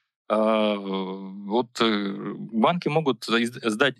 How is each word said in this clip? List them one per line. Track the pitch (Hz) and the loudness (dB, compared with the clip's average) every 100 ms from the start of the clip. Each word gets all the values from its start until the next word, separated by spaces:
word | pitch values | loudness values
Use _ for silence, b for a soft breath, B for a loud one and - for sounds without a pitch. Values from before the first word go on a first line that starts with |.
| _ _ - | _ _ -2
а, | 107 110 110 107 101 | 2 4 4 2 0
вот, | 98 95 95 95 98 98 101 113 120 - | -2 -4 -4 -6 -10 -12 -2 -2 -2 0
э, | 113 104 98 101 101 101 | 0 0 -2 -6 -8 -10
банки | 101 113 131 175 - | -6 2 2 2 0
могут | 151 156 117 - | 0 0 -2 0
из-, | 113 117 120 | 0 0 -2
сдать | 113 107 139 | -2 2 0